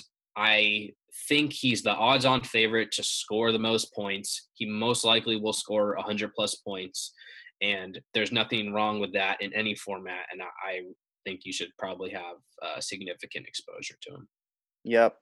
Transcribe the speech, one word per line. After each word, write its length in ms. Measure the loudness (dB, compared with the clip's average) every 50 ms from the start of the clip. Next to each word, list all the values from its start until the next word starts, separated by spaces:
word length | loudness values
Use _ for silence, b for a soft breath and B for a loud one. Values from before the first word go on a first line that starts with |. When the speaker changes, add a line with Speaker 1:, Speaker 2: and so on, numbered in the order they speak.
| -6 _ _ _ _ _ -2
Speaker 1:
I 540 | 2 4 6 6 6 6 4 2 0 -4 -8 -14 _ _ _ -16 -6 0
think 260 | 2 4 4 4 2 0
he's 280 | 0 2 2 2 2
the 140 | 2 0 2
odds-on 480 | 4 4 4 6 6 6 4 4 4 2
favorite 480 | 0 2 2 4 4 4 2 0 0
to 120 | -2 -2 -2
score 480 | -2 -2 -4 -2 -2 0 2 4 4
the 80 | 4 4
most 340 | 4 2 2 2 0 -2 -6
points. 560 | -6 -4 -4 -4 -4 -6 -6 -8 -8 -10 _ _
He 120 | -8 -6
most 380 | -4 -2 0 2 2 2 4 4
likely 340 | 4 4 4 4 2 0
will 160 | 0 0 0 -2
score 400 | -2 -2 0 2 2 2 2 0
a 80 | -2
hundred 320 | -2 -2 -2 -2 -2 -4 -2
plus 200 | -2 -2 -2 -2
points, 580 | -4 -6 -8 -6 -6 -8 -8 -8 -8 -8 -10 -12 B B B B B B B B B
and 380 | 0 0 0 0 -2 -8 -10 -14 -6 _ 0
there's 180 | 2 2 2
nothing 420 | 2 2 2 2 0 0 0 0 0
wrong 260 | 2 2 2 2 0
with 140 | -2 0 0
that 280 | 0 0 0 0 -2
in 120 | -4 -4 -2
any 220 | -2 -2 -2 -2
format, 520 | -4 -6 -6 -6 -6 -6 -8 -8 -8 -8 -10
and 100 | -10 -10
I, 40 | -10 -12 -10 -10 -8 -6
I 120 | -6 -6 -8 -10 -16 _ _ _ _ _ -10
think 160 | -10 -10 -10 -8
you 80 | -8
should 180 | -8 -6 -8 -8 -10 -8
probably 320 | -8 -8 -6 -6 -8 -8
have, 240 | -8 -10 -10 -12 -14 -16 _ _ _ -10
uh, 180 | -8 -8 -6 -6
significant 680 | -6 -8 -8 -8 -8 -10 -10 -10 -12 -12 -12 -12 -12
exposure 480 | -10 -12 -12 -12 -12 -12 -12 -12 -12 -12 _ -16
to 100 | -16 -16
him. 140 | -16 -18 -20 _ _ _ _ _ _ _ _ _ _ -2
Speaker 2:
Yep. 340 | 4 6 6 6 6 4 _